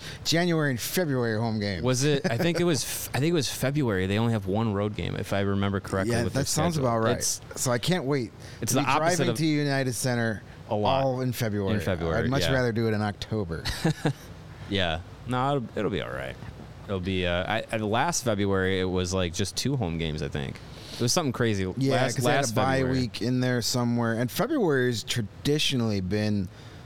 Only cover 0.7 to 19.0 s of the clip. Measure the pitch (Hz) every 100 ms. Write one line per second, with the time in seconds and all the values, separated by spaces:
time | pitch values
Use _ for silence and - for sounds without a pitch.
0.7 | 120 - 185 160 127 117 107 117 110 101
1.7 | 87 123 123 147 143 - 117 170 165 175
2.7 | 143 - - - 123 160 170 117 - 131
3.7 | 147 120 95 92 104 117 113 95 104 113
4.7 | 98 104 104 92 95 104 98 98 98 98
5.7 | 98 - 98 104 117 117 127 135 151 170
6.7 | 160 127 113 110 - - - - - 127
7.7 | 120 - 180 131 143 110 - - - 113
8.7 | 127 127 147 165 175 135 113 156 147 143
9.7 | 135 127 110 131 120 113 104 - - -
10.7 | 107 101 135 135 127 127 113 113 101 95
11.7 | 104 104 85 82 80 120 135 82 131 120
12.7 | 110 113 104 107 - - 110 85 76 -
13.7 | - 160 - 151 - - - - - -
14.7 | 98 87 82 - - 120 127 139 143 110
15.7 | - 98 87 58 65 65 64 - - -
16.7 | - - 95 90 92 87 87 - 110 -
17.7 | 113 107 113 170 - 123 101 98 95 92
18.7 | 92 92 92